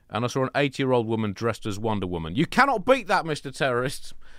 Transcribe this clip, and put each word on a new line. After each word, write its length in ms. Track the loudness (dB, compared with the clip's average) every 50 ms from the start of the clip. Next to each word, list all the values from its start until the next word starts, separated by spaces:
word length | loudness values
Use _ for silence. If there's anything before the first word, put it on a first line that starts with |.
| _ -6
and 160 | -4 -2 -2
I 40 | 0
saw 160 | 0 0 0
an 60 | 0 2
eighty-year-old 540 | 2 0 2 0 0 2 4 4 4 4 2
woman 240 | 0 0 0 -2
dressed 340 | -2 -2 -2 -2 -2 -2 -4
as 100 | -6 -4
Wonder 300 | -2 0 0 0 0 -2
Woman. 300 | -2 -2 -4 -4 -2 0
You 100 | 0 0
cannot 380 | 2 4 4 4 4 4 2 4
beat 240 | 4 4 4 4 0
that, 180 | 0 0 0
Mister 240 | -2 -4 -6 -6 -8
Terrorist. 640 | -4 -2 0 0 0 0 0 -2 -4 -6 -8 -8 -10 -10 -12 -14 -16